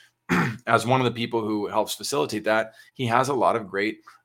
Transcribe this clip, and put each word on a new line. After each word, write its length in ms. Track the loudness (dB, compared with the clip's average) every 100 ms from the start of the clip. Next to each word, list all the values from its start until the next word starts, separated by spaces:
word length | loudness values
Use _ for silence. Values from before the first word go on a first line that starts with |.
| -20 _ -2
<clears throat> 380 | 0 0 -4 0
as 180 | 2 4
one 160 | 2
of 40 | 2
the 60 |
people 300 | -2 -4 -4
who 260 | -2 -4 -2
helps 280 | -2 -2 -4
facilitate 480 | -4 -2 -2 -2 0
that, 280 | 0 0 -8 -20
he 120 | -6 2
has 220 | 2 2
a 40 |
lot 220 | 2 2 2
of 120 | -2
great 320 | -2 -2 -4 -14 -20